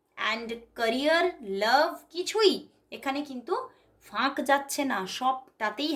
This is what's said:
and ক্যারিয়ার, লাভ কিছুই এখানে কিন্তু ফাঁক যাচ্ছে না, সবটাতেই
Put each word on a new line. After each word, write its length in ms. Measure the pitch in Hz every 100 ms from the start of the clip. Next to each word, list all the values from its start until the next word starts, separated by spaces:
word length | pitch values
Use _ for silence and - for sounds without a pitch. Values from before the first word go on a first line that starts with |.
| _ - 214
and 160 | 226 233 226 - -
ক্যারিয়ার, 480 | 226 254 294 330 359 349 214 196
লাভ 280 | 214 262 330 - -
কিছুই 420 | 330 359 415 415 240 - _ _ 214
এখানে 240 | 277 277 294
কিন্তু 240 | 254 233 440 - - _ _ -
ফাঁক 280 | 208 262 277 269
যাচ্ছে 340 | 277 277 - 269
না, 60 | 214 185 -
সবটাতেই 760 | 254 262 - - 214 208 302